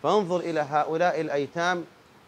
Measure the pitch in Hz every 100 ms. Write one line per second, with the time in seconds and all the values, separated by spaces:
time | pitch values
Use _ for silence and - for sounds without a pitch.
0 | 143 208 175 175 170 156 143 151 151 160
1 | 175 151 156 143 135 175 175 180 160 -
2 | - -